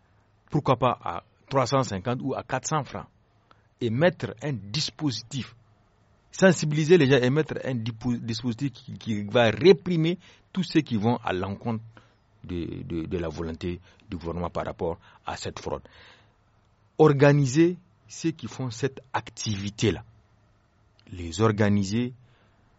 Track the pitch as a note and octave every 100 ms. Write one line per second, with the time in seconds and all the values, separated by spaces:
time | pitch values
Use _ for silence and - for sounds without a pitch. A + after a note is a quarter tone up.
0 | _ _ _ _ - D3+ C#3 B2 B2 -
1 | - E2+ - _ - C3+ A#2 C3+ A#2+ G2
2 | A#2+ C3 C#3 G2 - C3 - D#3 A2+ F#2+
3 | - _ _ _ _ _ _ - A#2 A#2+
4 | F3 E3+ - - D3 A2+ G2+ D3+ - -
5 | D3+ - - C3+ - - _ _ _ _
6 | _ _ _ - F#3+ - D3+ D3 D3+ F3+
7 | C3 C3+ B2 D3+ D3+ - - B2 A2+ A2
8 | B2 A#2+ A#2 A2+ B2+ A2+ C#3 - - G2+
9 | A#2 G#2 G2+ A#2+ A2+ A2 E3+ F3+ F3+ E3
10 | D#3+ F3+ - - _ F#3+ - E3 - A2
11 | A2+ A#2+ - F2+ F#2+ G2+ A#2 A2 A2+ -
12 | _ _ _ _ - F2 D#2 F2+ F2 E2+
13 | D#2+ F2 E2 D#2+ E2 D#2+ F2+ E2+ - _
14 | - F2 E2 E2 E2+ D#2+ D#2 - E2+ -
15 | - - - D#2+ G#2 - - C2+ - -
16 | - - _ _ _ _ _ _ _ -
17 | D#3 C#3 C#3+ C#3+ C3 D3 E3+ F3 _ _
18 | - - E3 D#3+ A2 - B2+ - C3+ -
19 | - G#2+ - - A2+ G2 G2+ - G#2+ E2
20 | - _ _ _ _ _ _ _ _ _
21 | - F2+ E2+ E2 A2+ G#2 G2+ G2+ F#2+ A2+
22 | B2 - _ _ _ _ _